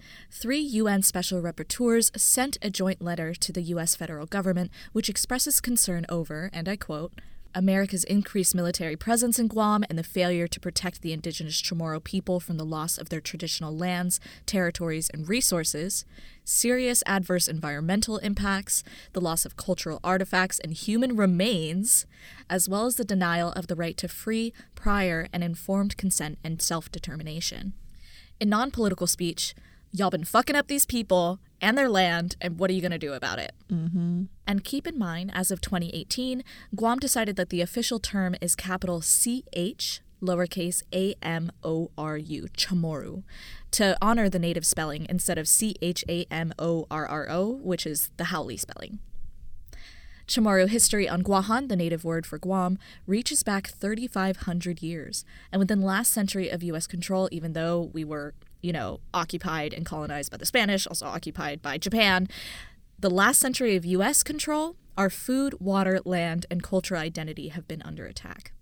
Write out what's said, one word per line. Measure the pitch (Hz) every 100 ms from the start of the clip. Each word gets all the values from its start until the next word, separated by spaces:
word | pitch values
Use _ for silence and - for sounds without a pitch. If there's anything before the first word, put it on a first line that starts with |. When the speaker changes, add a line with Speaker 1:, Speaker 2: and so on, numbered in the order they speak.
| - - -
Speaker 1:
three | - 226 277
U | 294 214 214
N | 196
special | 196 180 175 185
rapporteurs | 170 - 156 - 240 226 226 -
sent | - - 254 -
a | 208
joint | 196 190 185
letter | 175 170 160
to | 170 -
the | 185
U | 165 170
S | 160 -
federal | 165 156
government | 151 202 190 180 180 - -
which | 214 -
expresses | 202 - 247 302 277
concern | - 240 - 175 165
over, | 170 160 151 185
and | 170 165
I | 202
quote, | - 151 170 - - - -
"America's | - 185 190 196 185
increased | 170 202 202 202 185
military | 180 175 180 160 156
presence | - 233 240 233
in | 226
Guam | 220 214 208 208
and | 160
the |
failure | 165 190 180 175 170
to | -
protect | 180 170 180 -
the | 165
indigenous | 156 165 151 156 156
Chamorro | - 170 165 156
people | - 190 - 180
from | - 160
the |
loss | 156 156 160 -
of | -
their | 160
traditional | - 160 165 - 156 156
lands, | 180 180 180 - - - -
territories, | 202 175 - 170 160 160
and | 151 156
resources, | 190 - 175 160 151 170 - - - - -
serious | - - 233 247 254 240 -
adverse | 196 180 180 -
environmental | 160 156 143 165 202 220 214
impacts, | 208 202 202 196 - - - - -
the | -
loss | 175 165
of | - -
cultural | - 180 - 156
artifacts | 170 185 185 190 185 -
and | 156
human | 160 - 220 254 226
remains, | 196 175 208 196 156 175 220 - - - - - -
as | 185 185
well | 202 233
as | 247
the |
denial | 208 196 175 170 170
of | - 175
the | 170
right | 170 160
to | 175
free, | - - 220 226 - - -
prior, | - 202 185 165 -
and | 180
informed | 170 170 - 196 202 -
consent | 190 - 151 147
and | 160 160
self-determination." | - 165 - 185 - 156 156 156 - - 196 - - - - - - -
In | 208
non-political | 208 269 240 214 180 175
speech, | - 175 165 - - - - -
"Y'all | 180 196
been | 170
fucking | 160 220 254 294
up | 285
these | 285 -
people | 240 214 180 175 185 - _
and | 196 262
their | 269
land, | 196 185 170 175 -
and | 180 165
what | 190
are |
you | 190
gonna | 175 170
do | 156
about | 135 135 90
it?" | - - -
Speaker 2:
Mm-hmm. | 175 160 175 170 175 190 - -
Speaker 1:
And | 202
keep | - 277 339
in | 320
mind, | 185 165 190
as | 185 185
of | 185
twenty | - 185 170
eighteen, | 165 - - 254 254 - - -
Guam | 196 226 247
decided | 269 247 220 190
that | 180
the | 175
official | 175 - 233 233
term | - 196 185 180
is | 175 -
capital | 185 185 175 170
C | 160 - 233 254 -
H, | 175 180 - - - - -
lowercase | 180 175 175 190 175 175 -
A | 180 190 -
M | - 165 165 -
O | 160 165 165 -
R | 156 151
U, | 156 151 - -
Chamorro, | - 180 165 151 - 190 - - - - -
to | - 202 180
honor | 208 233 202
the | 185
native | 170 170 160
spelling | - 156 147 156
instead | 175 - 165
of | 156
C | - 220 -
H | 170 175 -
A | 170 175
M | 160 165 -
O | 165 165 151
R | 156 151
R | 151 143
O, | 165 202
which | 262 185 175 160
is | 147 - -
the | 170
Haole | 175 135 120
spelling. | - - - 208 - - - - - - - - - - - - -
Chamorro | - 214 190 185
history | 226 - 208 196
on | 180
Guahan, | 185 196 196 226 269
the | 196
native | 165 165
word | 165 165 165
for | 151
Guam, | 180 190 180 190 - - -
reaches | 202 247 294
back | - 196 196
thirty-five | - 196 220 247 202 190 185
hundred | - 175 180 175
years. | 160 170 - - - - -
And | 190
within | 196 208
the | 190
last | 190 240
century | - 196 196 185
of | 170
U | 175
S | 160 -
control, | 175 175 190 190
even | 165 165
though | 160 160 175 165
we | 160
were, | 151 151 147 - - -
you | 175
know, | 165 101 71 -
occupied | 180 170 175 170 160 151
and | - 170
colonized | 156 151 147 143
by | -
the | -
Spanish, | 254 208 196 -
also | - -
occupied | - 160 151 151 147
by | 147 139
Japan, | 190 226 208 185 185 - - - - - - -
the | 202
last | 180 202 277
century | 262 254 247
of | 190 170
U | 180
S | 208 285
control, | - 302 302 302 311 349 - -
our | 196
food, | - - 262 277 -
water, | 185 196 190 185
land, | 180 180 170 170 -
and | 175
cultural | - 185 - 175
identity | 160 165 160 151 151
have | 160 160
been | 160
under | 156 151
attack. | - - - - - -